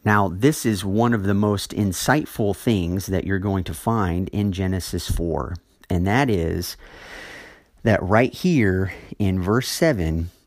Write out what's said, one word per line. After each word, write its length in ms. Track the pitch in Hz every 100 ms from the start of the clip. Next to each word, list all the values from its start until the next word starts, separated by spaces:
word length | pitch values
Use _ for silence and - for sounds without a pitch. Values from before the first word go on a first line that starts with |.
Now, 240 | 104 104 98
this 360 | 92 135 156
is 200 | 120 98
one 300 | 98 104 120
of 100 | 117
the 100 | 95
most 380 | 101 104 101 -
insightful 800 | - 101 90 - 147 - - 101
things 520 | 95 - 104 85 92 98
that 180 | 95
you're 160 | - 95
going 240 | 98 98
to 100 | 87
find 540 | - - 113 92 85 95
in 240 | 101 104
Genesis 580 | 92 95 95 - 90 -
four, 460 | - 85 76 - 87 _ _ _
and 160 | 87 92
that 240 | 117 139
is 460 | 95 82 87 90 - - - - - - - - - _ _
that 180 | 110 101
right 280 | 92 107 127
here 600 | - 180 156 101 92 95 - - -
in 240 | 98 92
verse 260 | 90 117 -
seven 640 | - 165 110 80 80 85 _